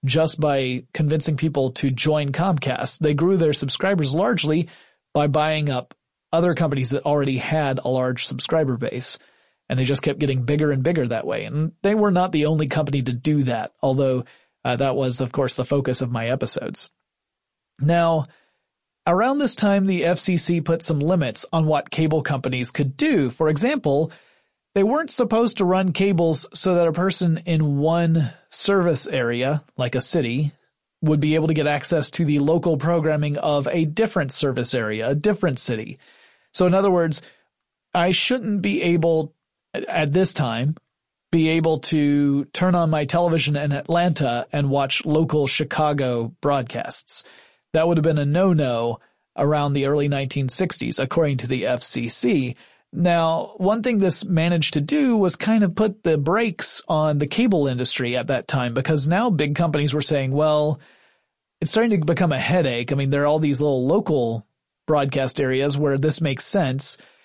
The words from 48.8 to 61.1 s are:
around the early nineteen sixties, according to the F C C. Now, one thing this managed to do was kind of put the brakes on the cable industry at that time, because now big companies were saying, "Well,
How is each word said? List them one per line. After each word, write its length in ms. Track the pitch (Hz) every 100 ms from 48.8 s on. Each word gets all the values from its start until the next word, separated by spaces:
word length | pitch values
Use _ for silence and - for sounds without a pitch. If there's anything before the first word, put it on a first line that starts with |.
| 117 117 _ _ _ -
around 360 | 143 151 143
the 120 | 139 139
early 220 | 147 143
nineteen 420 | 139 135 143 131
sixties, 480 | - 185 - 120 113
according 400 | 135 170 151 131
to 100 | 123
the 200 | 127 107
F 160 | 123
C 260 | - 120 117
C. 460 | - 247 165 123 - - _ _ -
Now, 600 | 175 170 165 165 - -
one 240 | 190 226
thing 160 | 247 214
this 260 | 190 -
managed 520 | 196 165 170 170 - 151
to 60 |
do 360 | 147 302 262 220
was 180 | 185 -
kind 280 | 214 220
of 100 | 190
put 300 | - 214 208
the 160 | 170 151
brakes 640 | 143 214 233 - - - -
on 300 | 156 151 147
the 80 | 147
cable 400 | - 247 175 139
industry 500 | 123 123 - 120 123
at 120 | 120
that 200 | 131 -
time, 280 | 135 123 120
because 320 | 143 151 139
now 240 | 185 247
big 240 | 160 147 147
companies 400 | 170 143 147 147
were 60 |
saying, 300 | - 147 135
"Well, 480 | 143 156 151 151 135 - _ _